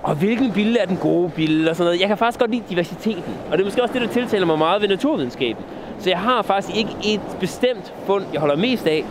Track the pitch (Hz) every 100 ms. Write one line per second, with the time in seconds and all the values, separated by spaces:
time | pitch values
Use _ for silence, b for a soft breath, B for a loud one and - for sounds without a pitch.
0 | - 151 196 226 262 185 208 233 185 185
1 | 156 165 175 156 156 156 160 160 175 175
2 | 196 208 226 233 240 240 202 175 170 170
3 | 220 196 - - - 160 196 240 240 254
4 | 240 240 240 208 180 156 160 196 208 190
5 | 277 285 127 - 123 107 - B B B
6 | 175 180 214 247 196 196 - 202 226 135
7 | 190 214 - - 185 - 247 233 - -
8 | - 196 180 147 151 143 233 247 165 156
9 | -